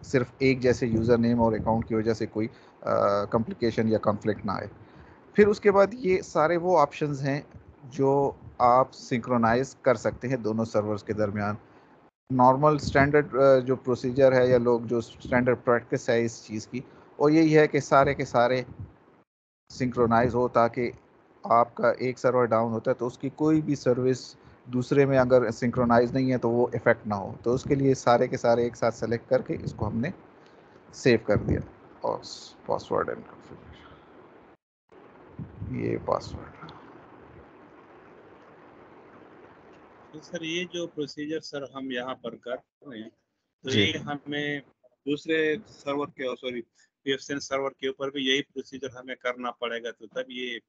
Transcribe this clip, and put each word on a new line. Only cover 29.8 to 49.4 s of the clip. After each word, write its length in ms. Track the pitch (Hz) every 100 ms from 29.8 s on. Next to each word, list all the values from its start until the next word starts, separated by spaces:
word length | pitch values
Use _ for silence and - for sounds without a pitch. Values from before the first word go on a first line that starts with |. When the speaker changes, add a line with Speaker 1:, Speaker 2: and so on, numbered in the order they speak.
| 107
Speaker 1:
हमने 280 | 113 135 - - - - - - - -
save 320 | - 139 113 -
कर 100 | 104
दिया। 240 | - 98 - - - - 57
और 160 | 55 - - - - -
password 360 | - - 50 -
and 160 | 60
configuration, 760 | - - - - - - - - - - - - - _ _ _ _ - - - - - - - -
ये 260 | 62 113 117
password। 760 | - - - - - - - - - - - - - - - - - - - - - - - - - - - - - - - - - - - - - - - - -
Speaker 2:
तो 60 | 156
सर, 240 | 151 175
ये 220 | 160 170 180
जो 220 | 175 170
procedure 520 | 151 143 - 151 160
सर 320 | 151 143 131 135
हम 160 | 131
यहाँ 240 | 123 127 123
पर 200 | 117 113
कर 200 | - 127
रहे 440 | _ _ 143 113
हैं, 100 | 110 _ _ _ _ _
तो 60 | 131
Speaker 1:
जी। 120 | 131
Speaker 2:
ये 160 | - -
हमें 640 | 110 143 143 147 147 143 131 _ _ _ -
दूसरे 540 | 147 - 160 156 151 -
server 380 | - 143 139 143
के, 300 | - 131 113
सॉरी, 260 | 127 120 113 _ _ _
पीएफसीएन 360 | 139 135 - 143
सर्वर 300 | 131 135 135
के 200 | 131 131
ऊपर 200 | 135 139
भी 200 | 143 131
यही 120 | 135
procedure 560 | 143 135 - 135 131 123
हमें 180 | 131 127
करना 360 | 123 123